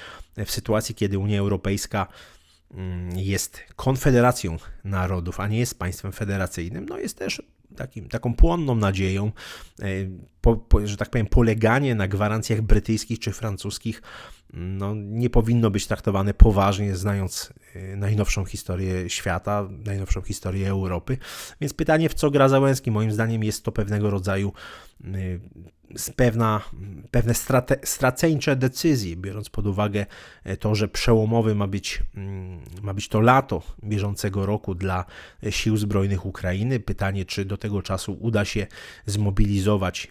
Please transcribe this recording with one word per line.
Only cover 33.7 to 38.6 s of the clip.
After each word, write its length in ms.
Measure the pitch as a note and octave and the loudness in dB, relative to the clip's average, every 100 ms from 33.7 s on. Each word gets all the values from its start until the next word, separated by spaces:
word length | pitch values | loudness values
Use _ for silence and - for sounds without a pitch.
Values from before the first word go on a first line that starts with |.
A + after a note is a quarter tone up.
| - | -12
bieżącego 640 | G#2 G#2 G2+ G2 G#2 G2 G2 | -4 -2 -2 -2 -4 -2 -2
roku 300 | G#2 - F2+ | -2 -4 -4
dla, 300 | F#2+ F#2 F2 - - - | -2 -4 -6 -14 -20 -10
e, 80 | A2+ | -6
sił 260 | - A2 A2 | -2 0 0
zbrojnych 480 | G#2 G2+ G2 F#2+ G2 | 2 0 0 -2 -4
Ukrainy. 540 | - F#2 F#2+ A#2 B2+ | -6 -4 -2 0 -2
Pytanie, 460 | - - G2 G2 F#2 | -2 -2 -2 -2 -4
czy 200 | - G2 | -6 -4
do 120 | G2+ | -6
tego 240 | G#2+ G2+ | -4 -4
czasu 360 | - F#2+ - F#2+ | -4 -6 -6 -4
uda 260 | A#2 A2 G#2 | -2 0 0
się 220 | G#2+ | -2